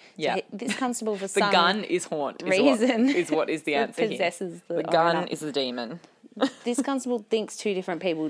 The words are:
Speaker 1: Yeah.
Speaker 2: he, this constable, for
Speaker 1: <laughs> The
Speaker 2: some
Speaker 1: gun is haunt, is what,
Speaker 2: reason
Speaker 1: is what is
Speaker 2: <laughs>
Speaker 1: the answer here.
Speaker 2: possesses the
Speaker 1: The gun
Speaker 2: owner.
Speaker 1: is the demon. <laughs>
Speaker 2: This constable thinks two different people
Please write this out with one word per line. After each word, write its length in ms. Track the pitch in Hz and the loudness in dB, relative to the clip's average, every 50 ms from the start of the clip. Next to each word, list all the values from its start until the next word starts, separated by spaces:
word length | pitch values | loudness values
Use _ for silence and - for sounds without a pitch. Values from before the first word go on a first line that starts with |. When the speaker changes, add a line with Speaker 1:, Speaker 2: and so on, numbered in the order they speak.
| - - - - | -20 -20 -10 -4
Speaker 1:
Yeah. 180 | 151 135 117 | -2 -2 -2
Speaker 2:
he, 80 | - - - - | -2 -4 -8 -10
this 220 | 196 240 - 202 | -8 -6 -4 -4
constable, 400 | - 262 247 240 - 226 220 208 | -2 -2 -2 -2 -4 -4 -4 -4
for 60 | 190 | -4
Speaker 1:
<laughs> 40 | 196 | -4
The 40 | 190 | -2
Speaker 2:
some 220 | - 202 208 202 | 0 0 2 4
Speaker 1:
gun 320 | 196 180 170 175 202 214 - | 6 6 6 6 4 2 -2
is 220 | - 170 180 - | -2 -2 -2 -2
haunt, 360 | - 170 151 143 120 95 - | -2 -4 -4 -4 -4 -6 -6
is 40 | 165 | -2
what, 60 | 185 | 0
Speaker 2:
reason 580 | 190 190 254 277 262 208 226 254 247 220 240 269 | 2 4 6 6 6 4 4 2 4 4 4 4
Speaker 1:
is 220 | 277 180 170 - | 4 2 2 2
what 180 | 151 156 - - | 2 0 2 0
is 140 | 156 156 - | -2 -4 -2
Speaker 2:
<laughs> 0 | |
Speaker 1:
the 100 | 160 147 | 0 0
answer 260 | 143 139 - - - 170 | 0 0 0 0 -2 0
here. 80 | - | 0
Speaker 2:
possesses 500 | - - 170 170 170 - 196 175 165 175 - - | 0 0 -2 -2 -2 -2 -8 -8 -8 -12 -10 -4
the 80 | 170 | -4
Speaker 1:
The 80 | 170 - | -2 0
gun 320 | - 175 165 165 170 165 165 | 2 4 6 6 6 4 2
Speaker 2:
owner. 100 | - - | 0 -2
Speaker 1:
is 80 | - 139 | -4 -6
the 100 | 151 151 | -4 -4
demon. 480 | 127 143 131 127 123 123 120 113 156 175 - - _ _ _ - - | -2 -2 -2 -2 -4 -6 -6 -8 -8 -12 -14 -20 _ _ _ -14 -4
<laughs> 40 | 214 233 269 - - - | -2 -2 -2 -2 -4 -6
Speaker 2:
This 160 | 240 240 240 | -4 -2 -2
constable 440 | 247 277 277 262 - 254 247 220 208 - | -2 -2 -2 -4 -2 -2 -4 -4 -2 -2
thinks 260 | 220 220 208 - - - | -2 -2 -2 -4 -8 -4
two 160 | - 214 196 | -2 -2 -2
different 260 | 185 180 - 175 160 - | -2 -2 -4 -6 -4 -2
people 260 | 185 160 160 156 151 | -2 -2 -2 -2 -4